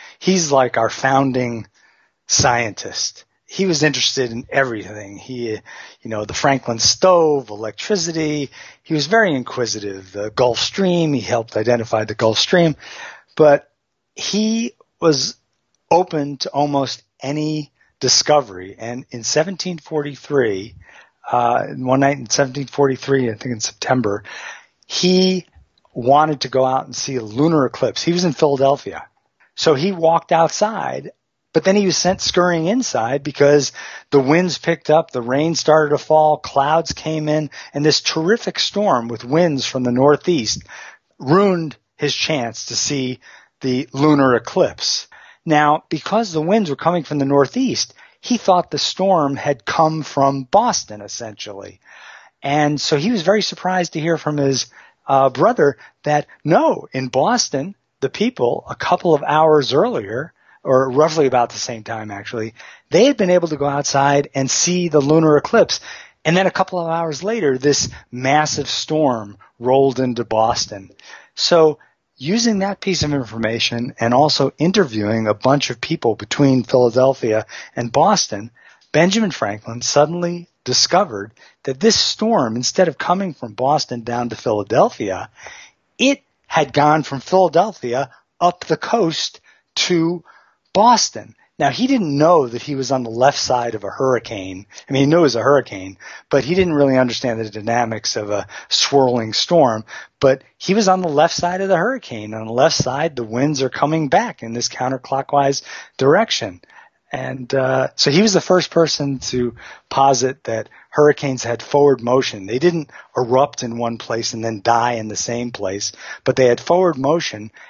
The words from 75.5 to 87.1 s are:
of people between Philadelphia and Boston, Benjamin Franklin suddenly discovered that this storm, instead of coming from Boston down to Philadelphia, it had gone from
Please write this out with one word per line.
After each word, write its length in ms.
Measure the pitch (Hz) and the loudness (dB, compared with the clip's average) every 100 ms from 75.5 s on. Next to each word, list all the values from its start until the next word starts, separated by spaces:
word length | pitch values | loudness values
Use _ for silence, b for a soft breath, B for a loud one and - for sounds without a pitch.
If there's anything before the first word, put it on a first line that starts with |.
| 139 - | 2 0
of 100 | 123 | -6
people 340 | - 160 120 107 | -6 -2 -2 -2
between 480 | 107 - 139 131 | -4 2 4 2
Philadelphia 840 | 113 131 123 120 131 139 120 110 - B B - | 2 4 4 4 2 2 0 -2 -2 B B -8
and 160 | 117 | -2
Boston, 600 | 143 180 208 - 101 113 b b b _ | 2 2 2 -2 -8 -12 b b b _
Benjamin 400 | 147 175 214 208 | 2 2 2 -2
Franklin 500 | - 104 107 - 117 | -2 -4 -6 -10 -8
suddenly 680 | - 143 151 175 175 175 175 _ | -2 2 2 0 -6 -6 -12 _
discovered 680 | - 123 - 175 190 104 107 b b _ | -4 -2 2 2 0 -4 -10 b b _
that 160 | - 135 | -10 0
this 180 | 220 - | 2 2
storm, 600 | - - 220 220 120 117 | 0 -2 0 0 0 -2
instead 320 | 127 - 175 | -2 0 0
of 80 | - | 0
coming 360 | - 185 190 | -2 -2 -4
from 200 | 147 156 | -8 -12
Boston 480 | 104 127 147 - 120 | -4 0 0 -2 -8
down 260 | 113 120 120 | -6 -6 -6
to 80 | 110 | -6
Philadelphia, 920 | 127 107 101 123 220 - 104 92 90 B B B B _ _ - | -4 -2 0 2 2 0 -6 -6 -10 B B B B _ _ -2
it 240 | 254 277 _ _ - | 0 0 _ _ -4
had 280 | 165 143 | -2 0
gone 300 | 143 147 156 | 2 2 2
from 180 | - | 0